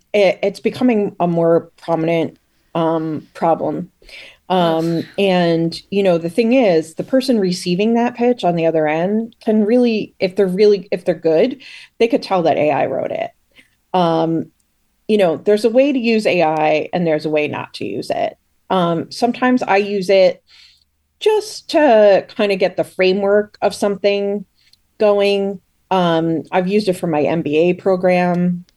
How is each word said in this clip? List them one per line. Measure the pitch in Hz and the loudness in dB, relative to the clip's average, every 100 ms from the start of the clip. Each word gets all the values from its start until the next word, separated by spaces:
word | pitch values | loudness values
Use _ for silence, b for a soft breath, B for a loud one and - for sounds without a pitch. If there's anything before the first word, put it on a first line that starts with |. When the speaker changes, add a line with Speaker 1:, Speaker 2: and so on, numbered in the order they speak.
| _ | _
Speaker 1:
it, | 208 190 - | 0 0 0
it's | 202 196 | -4 -4
becoming | 226 - 254 220 202 - | -6 -2 0 0 -2 -2
a | 175 | -2
more | 170 165 165 165 _ | 0 2 0 -2 _
prominent, | - 165 160 165 156 - _ _ _ | -6 -2 0 -2 -4 -8 _ _ _
um, | 165 165 165 160 151 - | -4 -2 -2 -4 -8 -12
problem. | - 175 147 147 151 175 _ B B B B - | -4 -2 0 -2 -6 -10 _ B B B B -4
Um, | 185 170 160 165 165 | 0 2 0 -2 -4
Speaker 2:
Ugh. | - - | -6 -2
Speaker 1:
and, | 196 180 170 165 165 - - | 0 2 2 0 -2 -6 -6
you | 196 | -2
know, | 196 170 | 0 0
the | 170 | -2
thing | 170 226 | -2 2
is, | 262 220 165 160 | 2 4 2 0
the | - | -8
person | - 262 254 233 | -2 0 2 0
receiving | 190 180 185 175 214 | 0 -2 -2 0 0
that | 233 240 | 0 -2
pitch | 240 240 240 | 0 -2 0
on | 180 | 0
the | 170 165 | 0 0
other | 160 151 | 0 0
end | 156 180 214 226 - | 0 -2 -2 -4 -8
can | - 214 | -2 0
really, | 208 247 240 214 - - | 2 2 2 0 -6 -6
if | 185 185 | -4 0
they're | 190 | 0
really, | 185 208 202 180 | 2 4 2 0
if | 185 - | -6 -4
they're | |
good, | 170 165 160 247 269 B B B - | -2 0 2 0 -2 B B B -4
they | 226 | -2
could | 277 | -2
tell | - 190 | -2 0
that | 165 - | 0 0
A | 151 | 0
I | 143 139 | 0 -2
wrote | - - | -4 -6
it. | - - _ _ b b b _ | -6 -8 _ _ b b b _
Um, | 185 170 165 165 165 160 _ _ _ _ _ - | -2 0 0 0 -2 -6 _ _ _ _ _ -2
you | 214 | 0
know, | 185 147 | 2 0
there's | - 208 | 0 0
a | 226 | 2
way | 233 277 | 2 2
to | 269 | 2
use | 226 220 214 | 0 0 0
A | 175 | 0
I | 160 156 156 156 - | 0 0 0 0 -2
and | 180 170 | -4 -2
there's | 151 | -2
a | 151 | -2
way | 151 147 | -2 -2
not | 117 - | -6 -10
to | - 107 | -10 -10
use | 104 - | -8 -6
it. | - 98 - _ _ - | -4 -4 -8 _ _ -4
Um, | 190 170 165 - | -2 0 -2 -6
sometimes | - 240 240 254 247 | -4 -4 0 0 0
I | - 196 | 0 0
use | 202 202 185 | 0 -4 2
it | 190 185 - _ b b b b _ _ _ | 4 4 0 _ b b b b _ _ _
just | 415 427 - - - | 0 0 -2 -10 -4
to | 320 294 220 208 190 - | 2 4 6 6 4 2
kinda | - 208 196 | -4 -2 0
get | 190 180 | -2 -2
the | |
framework | 160 - 185 190 196 208 208 - | -6 0 0 0 2 0 0 -2
of | 202 | -4
something | - 208 202 - 202 202 202 190 _ b b _ - | -2 -4 -2 -2 0 -2 -6 -8 _ b b _ -2
going. | 214 202 202 202 196 196 _ _ - | 2 2 2 0 -4 -6 _ _ -4
Um, | 185 175 165 165 160 - | 0 2 0 0 -4 -4
I've | 185 185 | -4 0
used | 208 208 | -2 -2
it | |
for | 180 175 | -4 -2
my | 151 | -2
M | 147 165 | 0 -2
B | 160 151 | -2 0
A | 175 | 0
program, | 175 202 185 185 180 180 175 180 175 - | 0 -2 0 2 2 0 0 -2 -4 -8